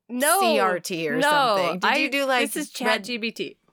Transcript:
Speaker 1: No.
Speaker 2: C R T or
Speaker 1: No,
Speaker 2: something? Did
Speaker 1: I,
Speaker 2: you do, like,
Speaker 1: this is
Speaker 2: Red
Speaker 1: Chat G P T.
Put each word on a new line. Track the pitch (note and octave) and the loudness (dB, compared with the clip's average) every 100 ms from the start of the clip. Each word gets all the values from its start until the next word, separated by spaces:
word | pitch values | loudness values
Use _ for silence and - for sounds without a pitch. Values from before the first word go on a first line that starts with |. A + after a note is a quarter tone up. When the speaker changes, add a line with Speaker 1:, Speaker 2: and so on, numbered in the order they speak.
| - | -10
Speaker 1:
No. | B3 C#4+ F#4 | -2 2 2
Speaker 2:
C | F4+ D4 | 4 2
R | F#3+ F3+ | 2 0
T | - E3 D#3+ | -4 -4 -2
or | D3+ | 0
Speaker 1:
No, | C#4+ | 2
Speaker 2:
something? | D4 B3+ G3+ E3+ F3+ | 4 2 2 0 0
Did | G3 | 0
Speaker 1:
I, | C#4+ | 0
Speaker 2:
you | D4+ | 0
do, | C#4 C4+ | -2 0
like, | B3+ C#4 | 0 0
Speaker 1:
this | - D4 | -4 -8
is | - | -4
Speaker 2:
Red | A#3+ | -2
Speaker 1:
Chat | A3 | -2
G | G3 A#3+ | -2 -6
P | A3+ | -6
T. | - D3 - _ | -6 -10 -12 _